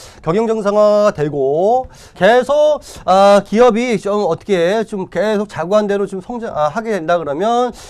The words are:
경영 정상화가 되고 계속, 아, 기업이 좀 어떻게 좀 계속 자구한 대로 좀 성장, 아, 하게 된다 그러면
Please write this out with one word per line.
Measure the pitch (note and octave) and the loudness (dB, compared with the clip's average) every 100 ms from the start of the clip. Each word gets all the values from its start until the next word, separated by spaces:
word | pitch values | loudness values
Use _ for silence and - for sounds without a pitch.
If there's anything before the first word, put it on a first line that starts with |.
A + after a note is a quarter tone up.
| - - | -20 -10
경영 | D#3 G3 A3+ | -4 -2 -2
정상화가 | A3 G3+ G#3 G#3 G#3 G#3 | -2 0 2 4 4 2
되고 | G3+ D3 C#3+ C3+ D3+ G3 B3+ B3+ - - | 0 -4 -2 -2 0 0 0 -4 -16 -20
계속, | - F#3 B3 B3+ D4 D4+ D4 - - - | 0 2 4 2 0 0 -2 -8 -10 0
아, | F#3+ G3+ G3+ G3+ | 4 6 4 2
기업이 | G#3 B3 G#3+ B3 G3+ | 4 4 4 -2 -2
좀 | G3+ G#3 F#3 | -2 -2 -2
어떻게 | E3 - F#3 E3+ A3 | -4 -2 0 0 0
좀 | G#3+ G3+ F3 | -4 -8 -6
계속 | E3+ G#3+ G#3 G#3 | -4 -2 -2 -4
자구한 | D#3 E3+ G#3+ G#3 | -8 0 0 0
대로 | G3+ G3 | -2 -4
좀 | F#3+ | -8
성장, | F#3 A#3+ A3+ D3+ | -12 -12 -8 -4
아, | D3+ | -2
하게 | F3+ A3+ | -2 -6
된다 | G3 D#3+ F3 | -4 -2 -2
그러면 | D3+ C#3 G#3+ A#3+ B3 - | -2 -4 -2 0 -2 -6